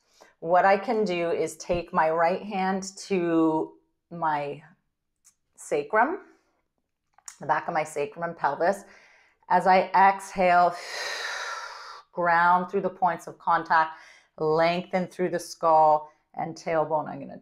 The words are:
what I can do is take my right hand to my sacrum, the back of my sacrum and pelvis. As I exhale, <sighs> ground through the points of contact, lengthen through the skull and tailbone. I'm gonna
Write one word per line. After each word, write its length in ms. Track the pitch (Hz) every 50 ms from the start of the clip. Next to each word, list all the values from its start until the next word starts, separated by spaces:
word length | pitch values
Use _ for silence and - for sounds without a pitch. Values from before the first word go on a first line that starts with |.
| _ _ _ _ _ _ _ _
what 260 | 165 165 180 180 185
I 120 | 196 202
can 280 | 202 - 262 226 220 214
do 240 | 180 175 170 170 165
is 260 | 156 131 160 160 -
take 360 | - - - 180 175 170 - 180
my 160 | 175 160 160
right 320 | 160 170 165 170 190 -
hand 500 | 196 208 208 190 190 185 190 190 190 - - - -
to 640 | - 196 180 170 170 165 165 160 160 156 156 - - - _ _ _ _ _ _ _
my 520 | 170 170 165 156 151 147 147 143 143 151 - - _ _ _ _ _ _ _ _ _ _ _ _ _ _ _ _ _
sacrum, 640 | - - - 160 147 143 - - 214 247 302 381 403 - - _ _ _ _ _ _ _ _ _ _ _ _ _ _ _ _ _ _ _ - - -
the 60 | 160
back 220 | 143 151 156 -
of 60 | 180 170
my 100 | 156 156
sacrum 400 | 151 - 147 147 143 - 170 170
and 120 | 170 170
pelvis. 480 | - - 143 139 143 165 185 196 202 - - - - _ _ _ _ _ _ _ _ _ -
As 180 | 180 180 170
I 240 | 185 185 190 - - -
exhale, 800 | 180 196 196 190 190 - - - 196 180 180 175 175 180 170 170 -
<sighs> 60 | - - - - - - - - - - - - - - - - - - - - - - - - - _
ground 580 | - 180 175 175 165 170 175 175 180 180 180 185
through 120 | 202 196
the 80 | 180 175
points 380 | - - 185 170 170 165 -
of 100 | 160 -
contact, 600 | - - 180 170 165 165 - 170 160 160 - - - - - - _ _ _ _
lengthen 720 | - 156 156 156 165 165 170 175 180 180 - - 185 175
through 220 | - - - 180 175
the 100 | 170 165
skull 720 | 165 - - - 170 165 160 160 156 151 151 151 151 - _ _ _ _ _
and 200 | - 156 165 160
tailbone. 540 | - - 175 165 156 151 156 160 151 143 147
I'm 100 | 143 139
gonna 220 | 131 123 - -